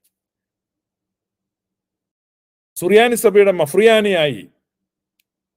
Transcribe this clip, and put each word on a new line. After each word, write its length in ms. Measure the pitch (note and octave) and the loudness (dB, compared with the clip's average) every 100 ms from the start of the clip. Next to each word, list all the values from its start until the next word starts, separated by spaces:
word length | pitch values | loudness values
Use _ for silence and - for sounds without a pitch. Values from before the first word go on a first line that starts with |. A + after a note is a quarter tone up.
| _ _ _ _ _ _ _ _ _ _ _ _ _ _ _ _ _ _ _ _ _ _ _ _ _ _ _ | _ _ _ _ _ _ _ _ _ _ _ _ _ _ _ _ _ _ _ _ _ _ _ _ _ _ _
സുറിയാനി 400 | - F3 G#3 A#3+ | -10 0 2 2
സഭയുടെ 380 | A#3 A3+ G3+ G3+ | 0 0 2 2
മഫ്രിയാനിയായി 960 | F3+ D3 F#3 A3 A3 G#3 F3+ D3+ G#2+ - _ _ _ _ _ _ _ _ _ _ | 0 -2 0 2 2 0 -2 -4 -6 -14 _ _ _ _ _ _ _ _ _ _